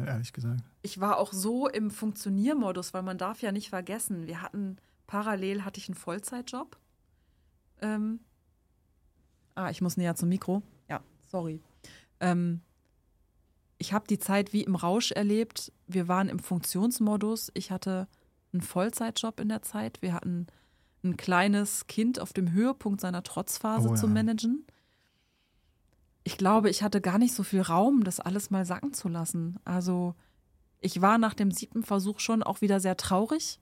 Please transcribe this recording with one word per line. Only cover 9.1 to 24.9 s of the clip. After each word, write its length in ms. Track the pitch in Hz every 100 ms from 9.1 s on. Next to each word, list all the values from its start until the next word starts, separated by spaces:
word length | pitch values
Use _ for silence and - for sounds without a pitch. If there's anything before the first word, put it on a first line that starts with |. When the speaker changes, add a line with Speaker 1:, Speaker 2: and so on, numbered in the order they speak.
| _ _ _ _ -
Speaker 2:
ah, 140 | 185
ich 100 | 170
muss 160 | 180 185
näher 180 | 175 170
zum 140 | 170
Mikro. 320 | 190 - 190 - _ -
Ja, 120 | 151 - _ _
sorry. 340 | 185 165 156 - _ - - _ _
Ähm, 420 | 180 175 175 170 - _ _ _ _ _ _ _ _ _ _ _
ich 140 | -
hab 140 | 208 -
die 120 | 202
Zeit 340 | - 202 202
wie 100 | 208
im 120 | - 180
Rausch 360 | 170 208 240
erlebt. 600 | - 208 214 226 - - - -
Wir 200 | 185 175
waren 220 | 180 196
im 80 | 143
Funktionsmodus. 1080 | - 175 - 180 220 247 214 208 208 226 - -
Ich 160 | -
hatte 360 | 185 190 185 190 _ _ _ _
einen 100 | 180
Vollzeitjob 800 | 170 180 202 - 226 - 226 -
in 100 | 214
der 120 | 220
Zeit. 380 | - 208 220 -
Wir 100 | 185
hatten 320 | 170 - 175 170 _ _ _ _ _
ein 140 | 185 170
kleines 720 | - 180 202 202 202 - -
Kind 320 | - 226 247
auf 140 | -
dem 180 | - 180
Höhepunkt 480 | 180 240 269 214 196
seiner 220 | 185 180
Trotzphase 680 | - - - - 220 220 226
Speaker 1:
Oh, 60 | 220
Speaker 2:
zu 100 | 214
Speaker 1:
ja. 60 |
Speaker 2:
managen. 520 | 214 220 220 226 285 - _ _